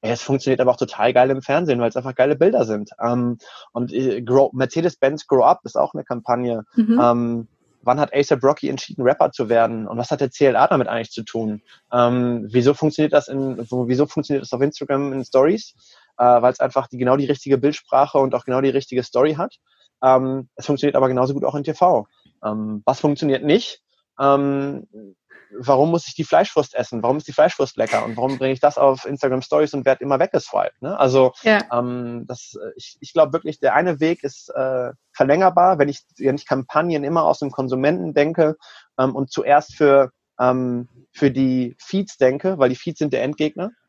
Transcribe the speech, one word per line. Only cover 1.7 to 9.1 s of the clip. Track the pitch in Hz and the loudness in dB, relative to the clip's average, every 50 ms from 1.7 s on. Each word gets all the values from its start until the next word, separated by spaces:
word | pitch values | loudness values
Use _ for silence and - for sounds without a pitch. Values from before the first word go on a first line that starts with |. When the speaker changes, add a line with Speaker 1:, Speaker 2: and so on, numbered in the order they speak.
| 127 120 | 0 0
Speaker 1:
weil | 120 117 | 0 -2
es | 110 | -2
einfach | 127 123 135 123 | -4 -8 -8 0
geile | - 127 143 147 | 0 2 2 4
Bilder | 135 160 196 220 - 127 | 2 2 2 4 2 0
sind. | 110 107 104 104 - - - | 0 -2 -6 -6 -10 -10 -6
Ähm, | 113 120 120 123 120 120 120 110 - - - - - _ | -4 -2 -2 0 -2 -2 -4 -6 -12 -20 -20 -20 -20 _
und, | _ 120 123 120 | _ -8 -6 -4
äh, | - 117 135 131 104 110 | -4 -2 -2 -2 -4 -4
Grow, | 123 113 123 139 139 - - | -4 0 2 2 2 2 0
Mercedes-Benz | 127 131 123 - 165 165 180 - _ - 135 151 151 - | -4 -4 -2 -2 -2 -2 -2 -2 _ -2 0 0 -4 -4
Grow | _ 147 131 117 | _ 2 4 4
Up | 123 147 - _ | 4 4 2 _
ist | - - | -8 -2
auch | - - - - | -2 -2 -2 -2
eine | 147 139 | -10 -10
Kampagne. | _ 127 120 110 - 120 123 123 120 117 110 110 _ _ | _ -10 -10 -4 -4 -4 -2 -2 -4 -4 -6 -8 _ _
Speaker 2:
Mhm. | - 220 214 233 247 | -4 0 0 2 2
Speaker 1:
Ähm, | 120 120 120 120 120 117 117 117 113 _ _ _ _ _ _ _ | 4 4 2 2 0 -2 -4 -6 -8 _ _ _ _ _ _ _
wann | _ 120 123 139 | _ -2 0 0
hat | 147 - - | -2 -2 0
A$ap | 143 143 - 160 131 123 | -2 0 0 0 2 2
Rocky | 135 147 - - - | 0 0 0 -4 -6
entschieden, | 139 135 - - - - | -6 -6 -10 -12 -8 0
Rapper | 127 123 | 0 0